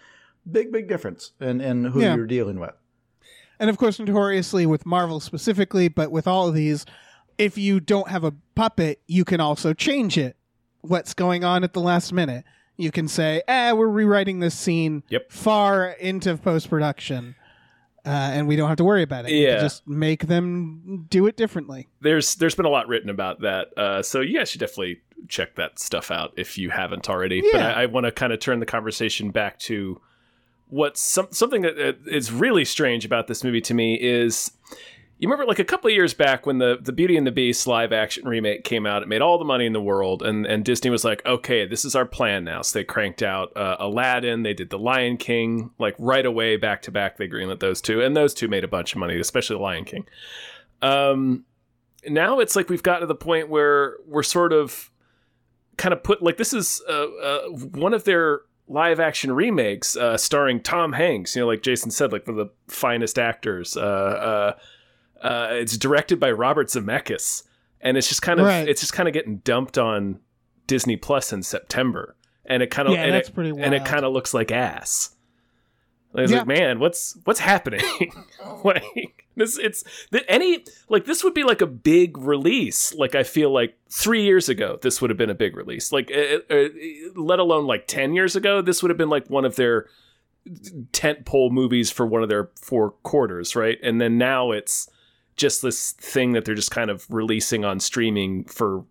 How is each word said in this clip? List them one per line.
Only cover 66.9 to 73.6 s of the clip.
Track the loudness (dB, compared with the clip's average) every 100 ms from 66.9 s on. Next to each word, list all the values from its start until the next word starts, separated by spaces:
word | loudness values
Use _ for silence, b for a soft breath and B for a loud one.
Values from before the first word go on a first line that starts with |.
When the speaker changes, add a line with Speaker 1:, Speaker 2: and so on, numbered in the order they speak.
| -4 -4 -6 -6 -8 -12 _ _ _
Speaker 3:
and | -2 0
it's | 0
just | -2
kind | 0 4
of, | 4
Speaker 2:
Right. | 4 0
Speaker 3:
it's | -2
just | -2
kinda | -2 -2
getting | -2 -4 -6
dumped | 0 0 0 0
on | 0 0 -4 -6 _ _ _ _ -4
Disney | -2 0 -4
Plus | 0 -2 -2
in | -6
September, | -6 -8 -6 -2 -2 -2 -10 _ _ _
and | -4 -2
it | 0
kinda, | 0 2
Speaker 2:
Yeah, | 2
Speaker 3:
and | 2
Speaker 2:
that's | 2 0
Speaker 3:
it, |
Speaker 2:
pretty | -4 -4
Speaker 3:
and | -2